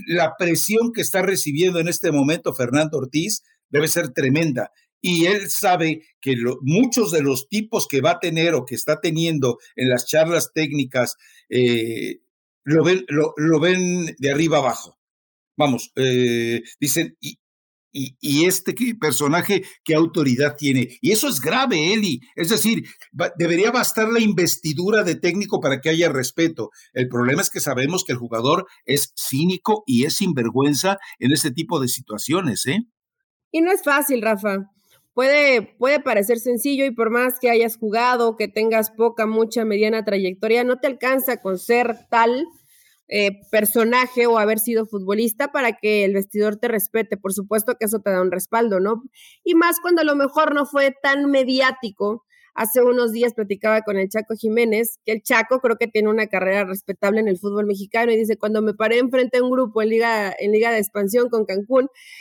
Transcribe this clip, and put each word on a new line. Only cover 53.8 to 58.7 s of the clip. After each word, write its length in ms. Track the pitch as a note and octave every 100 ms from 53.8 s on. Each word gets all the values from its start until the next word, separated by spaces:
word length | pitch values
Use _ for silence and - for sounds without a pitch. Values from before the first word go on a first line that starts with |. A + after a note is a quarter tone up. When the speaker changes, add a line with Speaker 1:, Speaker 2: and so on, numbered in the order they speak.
Speaker 2:
con 160 | G#3+ G3
el 120 | F#3+
Chaco 240 | G#3+ G3+ A3
Jiménez, 640 | A3 A3+ A#3 G#3+ A#3 - -
que 60 |
el 100 | A3
Chaco 380 | - A#3 A3 B3+
creo 180 | B3 A3+
que 100 | A3+
tiene 220 | A3 G#3+
una 160 | A3 G#3+
carrera 400 | F#3 F#3 G3 F#3+
respetable 540 | F#3+ - F#3+ G3+ A3
en 80 | A3
el 100 | F3+
fútbol 300 | G3+ G3+ G#3
mexicano, 440 | G3 G3+ A#3 A#3
y 60 | A3
dice, 200 | A3 G#3
"Cuando 260 | G#3+ G#3+
me 100 | G#3+